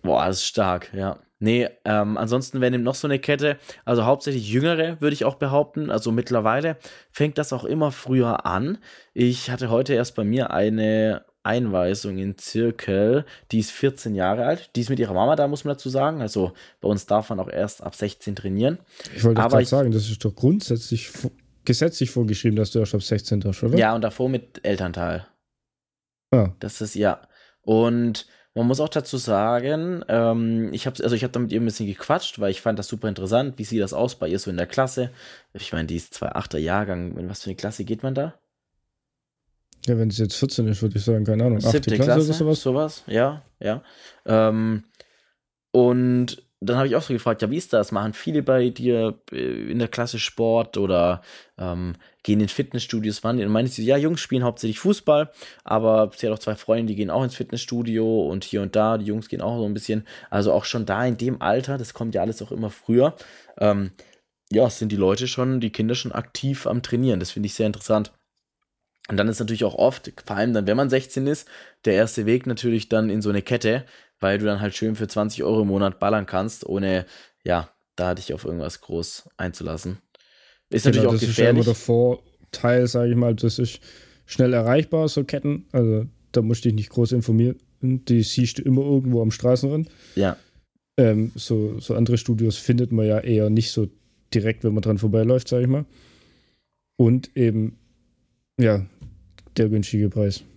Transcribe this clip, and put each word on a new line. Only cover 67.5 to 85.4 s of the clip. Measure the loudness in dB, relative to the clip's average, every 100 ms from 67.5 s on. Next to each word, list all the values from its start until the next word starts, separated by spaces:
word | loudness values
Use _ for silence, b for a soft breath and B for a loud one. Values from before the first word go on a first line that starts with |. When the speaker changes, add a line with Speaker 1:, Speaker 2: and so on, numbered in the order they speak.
Speaker 1:
sehr | 0 -2
interessant. | -2 0 0 0 _ _ _ _ _ _ _ _ _ -6
Und | -2
dann | 0
ist | 0
natürlich | -4 -2
auch | -2
oft, | 2 2 2 -14 -18
vor | -8 -2
allem | 0
dann, | 0 0
wenn | 0
man | 2
sechzehn | 0 -2 -4 -2
ist, | -4 -8 B B B
der | 0
erste | 2 2 0
Weg | 2 2 0
natürlich | -4 0 0 0
dann | 0 2
in | 0
so | 0
eine | -2
Kette, | 0 -2 0 0 -4 b b _
weil | 0 2
du | 0
dann | -2
halt | -4
schön | -4 -4 -2
für | -4
zwanzig | -2 -2 -2
Euro | 0 2
im | 2
Monat | 2 0 0
ballern | 0 0
kannst, | 0 -4 -4 -6 -6
ohne, | -2 0 0 -2 B B B
ja, | -2 -2 -2 _ _ -6
da | -4
dich | -4 -6
auf | -8 -6
irgendwas | -8 -8 -12
groß | -8 -8 -8 -12 -18 -10
einzulassen. | -8 -8 -8 -8 -8 -10 _ _ b b b b _
Ist | 2
Speaker 2:
Genau, | 4 4
Speaker 1:
natürlich | 4
auch |
Speaker 2:
das | 4
ist | 0 4
ja | 6
immer | 6
Speaker 1:
gefährlich. | 4
Speaker 2:
der |
Vorteil, | 0 2 4 4 2 _ _ _ -4 2 4 2
sag | 2 2
ich |
mal, | 2 2
das | 2 0 0
ist | -4 -4 B B B B
schnell | _ 0 2
erreichbar, | 4 4 2 2 0 0
so | 0
Ketten, | -4 -4